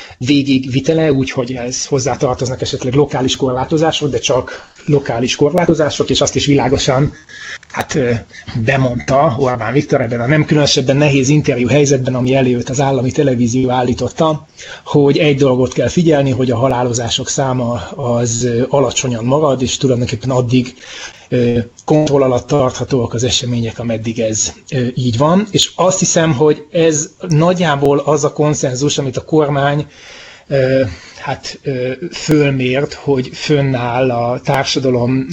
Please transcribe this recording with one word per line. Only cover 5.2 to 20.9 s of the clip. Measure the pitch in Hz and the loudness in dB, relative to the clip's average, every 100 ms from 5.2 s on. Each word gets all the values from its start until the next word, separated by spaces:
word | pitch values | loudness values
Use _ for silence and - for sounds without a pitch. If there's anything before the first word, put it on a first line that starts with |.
| 123 - | -2 2
korlátozások, | 147 175 175 156 147 - 143 | 2 2 2 2 0 0 -2
és | 131 | 0
azt | 139 131 | 0 0
is | 143 | 2
világosan, | 139 123 143 - 131 143 - - - - - - | 2 2 0 2 2 0 -4 -18 -18 -16 -16 -12
hát, | - - | -10 -4
ö, | 160 123 113 - - - 123 | -2 0 -2 -4 -16 -8 -4
bemondta | 113 135 131 120 110 135 156 135 | 0 2 0 -2 0 2 2 2
Orbán | 131 123 110 | 0 0 0
Viktor | 131 - 139 | -2 0 0
ebben | 117 120 | 0 -2
a | 117 | 0
nem | 151 | 2
különösebben | 147 151 139 - 127 139 | 2 2 2 2 2 2
nehéz | 147 139 131 | 2 2 2
interjú | 151 143 120 123 | 2 2 0 2
helyzetben, | 139 139 139 127 | 2 4 2 0
ami | 127 127 | -2 0
előtt | 135 127 120 120 | 2 2 0 -2
az | 131 | -2
állami | 139 135 123 | 0 0 0
televízió | 120 143 120 120 127 127 | 0 0 2 0 0 0
állította, | 127 127 120 123 - 160 151 - - - - | 0 0 -2 -4 -2 0 0 -8 -20 -18 -18
hogy | - 147 143 143 | -2 2 4 4
egy | 151 135 | 2 4
dolgot | 139 127 127 | 2 2 0
kell | - 120 | 0 0
figyelni, | - 165 147 139 | 2 4 4 2
hogy | 120 127 | 0 0
a | 117 | 2
halálozások | 131 123 123 117 117 - 123 | 0 0 0 -2 -2 -4 -4
száma | - 135 127 120 117 - - | -2 -2 -2 -2 -4 -8 -6
az, | 123 120 120 110 | -2 0 0 -2
ö, | 123 117 127 | -2 0 0
alacsonyan | 143 127 - 131 117 | 2 0 -2 -4 -4
marad, | 117 143 151 127 | 0 2 2 0
és | 123 - | -2 0
tulajdonképpen | 131 120 120 113 127 | 0 0 -2 -4 -2
addig, | 127 120 127 123 - - | -2 2 2 0 -6 -18